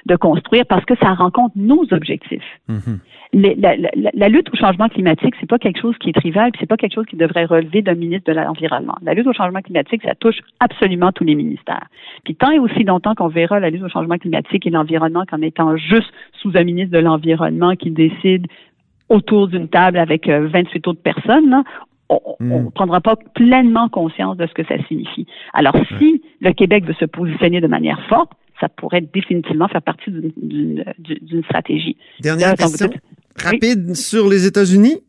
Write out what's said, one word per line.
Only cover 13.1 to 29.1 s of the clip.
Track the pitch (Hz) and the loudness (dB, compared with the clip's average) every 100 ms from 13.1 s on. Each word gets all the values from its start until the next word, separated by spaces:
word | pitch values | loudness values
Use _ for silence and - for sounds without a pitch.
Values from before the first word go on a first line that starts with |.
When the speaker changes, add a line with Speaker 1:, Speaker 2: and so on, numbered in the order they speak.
| 214 | -2
Speaker 1:
qu'on | 170 | -2
verra | 165 170 202 | 0 0 0
la | 175 | 0
lutte | 170 | -4
au | 185 | -6
changement | 170 165 170 | -6 -4 -4
climatique | 175 160 151 196 180 | -2 -4 -2 -4 -2
et | |
l'environnement | 165 151 160 160 170 190 | -2 0 0 0 -2 -6
comme | 156 | -4
étant | 156 - 160 160 | -6 -2 0 0
juste | 156 226 - - - - | 2 0 0 -12 -20 -10
sous | 196 | -2
un | 180 | 0
ministre | 175 175 185 | 0 -2 0
de | 170 | 2
l'Environnement | 165 156 160 160 160 165 175 185 | 2 2 0 0 0 0 0 0
qui | 175 | -4
décide | 160 160 - 190 185 175 - _ _ _ _ - | 2 0 2 0 0 -2 -12 _ _ _ _ 2
autour | 214 - 208 196 | 2 4 2 2
d'une | 175 170 | -2 0
table | 175 185 175 | 2 2 2
avec, | 165 160 170 | 0 0 0
euh, | 147 156 | 0 2
vingt-huit | 175 180 175 180 | 0 -2 -4 -6
autres | 165 | -4
personnes, | - - - 269 302 | -4 -4 2 4 6
là, | 262 269 - - _ - | 2 0 -8 -20 _ -2
on, | 147 - - | -2 -2 -8
on | 123 123 | -4 -2
Speaker 2:
Hmm. | 117 | -4
Speaker 1:
prendra | - 185 175 | -4 0 0
pas | 220 220 - | 0 -2 -4
pleinement | - 240 262 240 226 233 | 2 4 6 4 2 0
conscience | 190 160 - 190 180 | -2 -4 -4 -6 -4
de | 170 | -6
ce | |
que | - 156 | -6 -6
ça | 147 143 | -4 -4
signifie. | 127 - - - - - | -8 -8 -12 -14 -16 -6
Alors, | - 139 - | 0 2 2
Speaker 2:
Ouais. | - 104 | 0 2
Speaker 1:
si | 302 320 - - | 4 4 -2 -4
le | 185 | 0
Québec | 180 185 208 165 | 2 4 2 0
veut | |
se | 165 160 | -4 -4
positionner | - 170 156 170 175 | -4 -4 0 0 2
de | 160 | 0
manière | - 156 147 - | 0 -2 -4 0
forte, | 240 339 _ _ - | 0 0 _ _ -8
ça | 165 | -8
pourrait | - 165 180 | -8 -4 -4
définitivement | 160 | -2